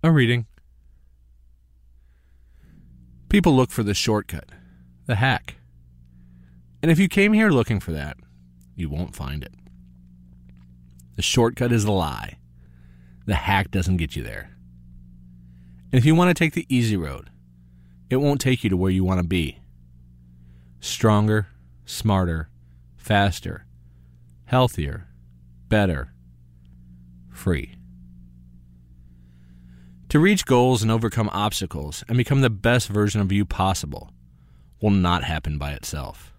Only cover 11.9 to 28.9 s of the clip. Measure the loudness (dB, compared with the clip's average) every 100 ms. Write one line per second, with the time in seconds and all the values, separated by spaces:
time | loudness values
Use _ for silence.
11.9 | 0 -2 -6 -12 -16 -20 -20 -20 -20 -20
12.9 | -20 -20 -14 -2 -2 2 0 0 -2 0
13.9 | -2 -2 -8 -10 -14 -16 -20 -20 -20 -20
14.9 | -20 -20 -20 -20 -20 -20 -20 -20 -20 0
15.9 | 2 4 6 4 2 0 -2 -2 0 2
16.9 | -2 -4 -10 -14 -20 -20 -20 -20 -20 -20
17.9 | -20 -4 0 0 0 0 0 0 0 0
18.9 | 0 0 0 0 -2 -2 -8 -20 -20 -20
19.9 | -20 -20 -20 -20 -20 -20 -20 -20 -16 -12
20.9 | 0 2 4 2 0 -2 -14 -20 -20 -16
21.9 | -4 0 0 0 -4 -8 -14 -20 -20 -20
22.9 | -20 -2 2 2 -2 -10 -14 -18 -20 -20
23.9 | -20 -20 -20 -20 -20 -2 0 0 -2 -8
24.9 | -8 -16 -20 -20 -20 -20 -20 -2 2 2
25.9 | 0 -6 -14 -20 -20 -20 -20 -20 -20 -20
26.9 | -20 -20 -20 -20 -8 -4 -4 -6 -16 -20
27.9 | -20 -20 -20 -20 -20 -20 -20 -20 -20 -20